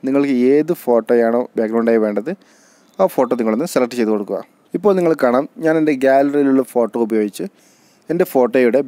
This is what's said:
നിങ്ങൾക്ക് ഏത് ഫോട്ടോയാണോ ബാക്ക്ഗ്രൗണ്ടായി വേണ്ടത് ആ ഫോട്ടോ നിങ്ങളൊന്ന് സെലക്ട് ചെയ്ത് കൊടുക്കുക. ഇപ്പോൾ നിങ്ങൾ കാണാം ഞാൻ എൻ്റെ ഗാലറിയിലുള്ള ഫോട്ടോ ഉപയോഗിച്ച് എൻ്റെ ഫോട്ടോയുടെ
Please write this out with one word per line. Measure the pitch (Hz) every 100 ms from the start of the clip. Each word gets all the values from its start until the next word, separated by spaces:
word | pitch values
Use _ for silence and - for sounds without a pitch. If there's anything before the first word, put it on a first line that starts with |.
| 135
നിങ്ങൾക്ക് | 139 143 127 123
ഏത് | 143 156 170
ഫോട്ടോയാണോ | - 117 110 120 113 117 123 -
ബാക്ക്ഗ്രൗണ്ടായി | 110 113 113 113 107
വേണ്ടത് | 104 120 196 _ _ _ _ _ -
ആ | 190
ഫോട്ടോ | - 123 123
നിങ്ങളൊന്ന് | 110 110 170
സെലക്ട് | - 123 123
ചെയ്ത് | 110
കൊടുക്കുക. | 107 101 95 - _ _ 180
ഇപ്പോൾ | 196 190
നിങ്ങൾ | 170 151
കാണാം | 127 123 151 - 160
ഞാൻ | 160
എൻ്റെ | 156 135 135
ഗാലറിയിലുള്ള | 135 143 143 139 135 127
ഫോട്ടോ | 123 113 117 113
ഉപയോഗിച്ച് | 110 104 - 196 _ _ _ _ _ _
എൻ്റെ | 170 180
ഫോട്ടോയുടെ | 135 120 131 123 127